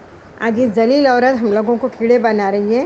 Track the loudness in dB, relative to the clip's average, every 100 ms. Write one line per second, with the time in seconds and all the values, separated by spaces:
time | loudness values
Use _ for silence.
0 | -20 -20 -20 -6 -4 0 -2 0 2 2
1 | 2 2 2 0 0 -2 -2 -2 -4 -4
2 | 0 2 2 0 -2 -2 -2 -2